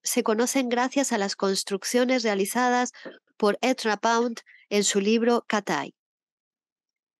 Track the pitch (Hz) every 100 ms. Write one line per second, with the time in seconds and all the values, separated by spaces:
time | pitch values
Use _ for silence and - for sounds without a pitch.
0 | - 247 226 214 247 277 247 240 262 285
1 | 269 226 196 - 196 196 - 196 - 247
2 | 254 254 220 196 202 233 247 247 247 -
3 | - - _ - 208 - 240 254 226 202
4 | 226 233 240 226 - - - 208 196 202
5 | 196 226 233 240 - 214 202 151 139 -
6 | _ _ _ _ _ _ _ _ _ _
7 | _ _